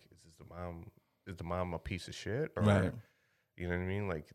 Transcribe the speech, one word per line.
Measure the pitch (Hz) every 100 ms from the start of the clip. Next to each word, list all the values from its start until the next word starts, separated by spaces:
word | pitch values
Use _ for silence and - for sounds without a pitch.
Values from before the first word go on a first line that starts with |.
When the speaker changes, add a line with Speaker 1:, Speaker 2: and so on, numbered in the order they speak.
| -
Speaker 1:
is | -
this | 82 -
the | -
mom? | 85 87 85 - - _ _ 101
Is | 90
the |
mom | 85 90 90
a | 82
piece | - 92 -
of |
shit? | - 95 120 160 -
Or, |
Speaker 2:
Right. | 104 101 92 113 - _ _ _ _ -
Speaker 1:
you | 87
know | 87
what |
I | 92
mean? | 101 101
Like, | 80 -